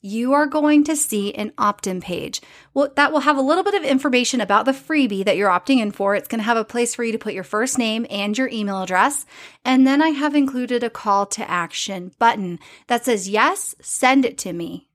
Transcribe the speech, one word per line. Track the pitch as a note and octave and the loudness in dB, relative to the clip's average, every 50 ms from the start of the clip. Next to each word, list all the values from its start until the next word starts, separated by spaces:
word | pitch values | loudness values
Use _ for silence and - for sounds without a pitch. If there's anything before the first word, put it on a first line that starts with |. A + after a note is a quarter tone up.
you | - G3 G3+ A3+ A#3+ B3 | -10 -8 -6 -4 0 2
are | C4+ C#4+ D4+ | 2 2 2
going | C#4+ C4+ D4+ D4 D4+ D4+ D4 D4 | 2 0 2 4 6 6 6 6
to | D4+ D#4+ | 4 2
see | D4 - - - G#3 G3 G3+ - | -2 -2 -2 -2 -2 -2 -2 -4
an | G#3 G#3 - - | -6 -8 -8 -4
opt-in | - A#3 G#3 G#3 - - G3 F#3 F3+ | 0 0 0 0 -2 -6 -6 -6 -6
page. | E3+ - F3 E3+ D#3+ D3+ - - - - - - - _ _ | -6 -8 -8 -8 -8 -8 -10 -12 -14 -14 -20 -20 -20 _ _
Well, | C4+ C#4+ C#4+ C#4 | -2 -2 0 2
that | - D4 C#4 | 2 2 4
will | D#4 D4+ | 2 2
have | C4+ C#4+ D4+ | 2 2 2
a | C4+ | 2
little | C4+ C4 D#4 F4+ F#4 | 2 2 2 2 2
bit | G4+ G4 | 0 0
of | G4+ D#4 | -2 0
information | C#4 C#4 C4 - D4 B3 B3 B3 - - B3 | 0 0 0 2 2 2 2 2 0 -2 -2
about | G#3+ F#3 G3+ G#3+ A3 | 0 2 2 2 2
the | C4 | 2
freebie | C4+ C4+ - - D#4+ D4+ C4+ A3+ G3+ F#3+ G3 | -2 -2 -4 -2 0 2 2 2 0 -2 0
that | G#3 F3+ | 0 2
you're | E3+ G3+ G3 | 2 2 2
opting | F3+ F3+ - - C4+ B3+ | 2 2 2 2 2 2
in | A3 G#3 | 2 -2
for. | G3 - G3 G3 G3+ | -4 -2 0 0 0
It's | G3 - - | 0 -2 -4
gonna | - A3+ G#3+ | -6 -4 0
have | A3 A#3+ | 0 0
a | A3+ A3 | 0 -2
place | A3 - A#3+ A#3+ A#3 - | -4 -2 -2 -2 -2 -2
for | - A#3+ | -4 -4
you | A3+ | -4
to | A3 | -4
put | A3 - A3 F#3+ | -4 -6 -6 -8
your | F#3 F3+ | -8 -8
first | - - G#3+ A#3 C4 - | -4 -2 -2 -2 -2 0
name | - A#3 A3 A3 A3+ A#3 - | -2 -2 -2 -2 -4 -6 -6
and | - G3+ G3+ G#3 G#3 | -6 -6 -4 -4 -2
your | A3+ C4 | -2 -2
email | B3 - A3+ G#3 G3+ G3 F#3+ | -4 -2 -4 -4 -4 -4 -4
address. | F#3 F#3 F#3 F3+ G#3 C#4 D4 - - _ - - - - - _ _ | -4 -2 2 2 2 2 0 -4 -10 _ -20 -20 -20 -20 -20 _ _
And | A#3+ C4 C4 C4 | 2 4 6 6
then | C4 C4+ C#4+ | 6 6 4
I | D#4 D#4+ | 2 2
have | D4+ C4+ D4 D4+ C#4+ | 2 0 -2 0 2
included | D4 C#4 C4 C4+ B3+ B3 A3+ A#3+ A#3+ A#3+ | 2 0 2 -2 -4 -4 -2 -2 -2 -2
a | A3+ | -4
call | A#3 - - G#3+ G3 G3 G3+ | _ -6 0 2 2 2 2
to | G3+ - - A3 - | -2 -4 -8 -6 -4
action | F3 F3+ E3+ E3 - - - - G3 F#3 F3+ F3+ _ | -4 -4 -4 -4 -6 -8 -8 -8 -8 -10 -10 -14 _
button | _ A#3 A#3 A3+ A3 F#3+ F3+ F3 E3+ - - - - _ | _ 2 2 2 2 -4 -8 -8 -10 -14 -20 -20 -20 _
that | - A#3+ A#3+ - | -2 -2 -2 0
says, | C4 A#3 G3+ F3+ | 0 0 0 -2
"Yes, | F#3+ G3+ G#3+ A#3 D4+ F#4 G4 - - - _ | -2 2 2 2 2 2 -2 -6 -10 -12 _
send | - - - - - B3+ C4 C#4 B3+ | -12 -10 -6 0 2 4 4 4 2
it | - - | 0 -4
to | - - F#3+ E3+ | -6 -10 -8 -8
me." | E3+ E3+ E3+ E3+ F3 _ _ _ | -8 -8 -10 -10 -14 _ _ _